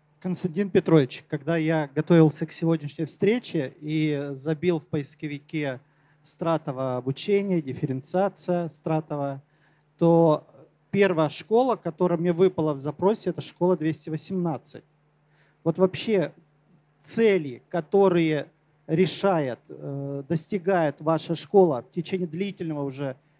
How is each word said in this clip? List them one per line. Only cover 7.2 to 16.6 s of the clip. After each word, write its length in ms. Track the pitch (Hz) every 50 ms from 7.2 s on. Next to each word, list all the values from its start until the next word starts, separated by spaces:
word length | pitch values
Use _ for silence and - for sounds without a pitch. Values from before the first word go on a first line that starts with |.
| - 208 202 202 196 202 185 170
"дифференциация 1080 | 147 135 127 - - 131 131 131 - - - 185 196 190 190 - - - 180 175 170 160
Стратова", 720 | - - - 160 160 156 156 - 151 147 143 139 135 139 - _ _ _ _ _ _ _ _ _ _ -
то 480 | 170 170 170 165 165 160 151 147 - _ _ - - _ _ _ _ _
первая 380 | - 196 202 185 180 156 156 143
школа, 480 | - - - - 214 233 262 262 220 160
которая 420 | - 170 160 - 180 175 175 160
мне 140 | 170 180 170
выпала 400 | 160 190 185 185 - 156 156 147
в 60 | 135
запросе, 500 | 131 147 147 - 180 196 226 220 - 185
это 100 | 165 -
школа 380 | 135 - - - 175 180 185 170
двести 320 | 156 160 156 - - 165
восемнадцать. 760 | 156 156 - - 190 185 175 170 143 120 - - - 107 - _ _ _ _ _ _ _ _ _ _ _ _ _ _ _ -
Вот 160 | 165 160 180
вообще 520 | 190 185 - - - 226 220 190 156 151 - _ _ _ _ _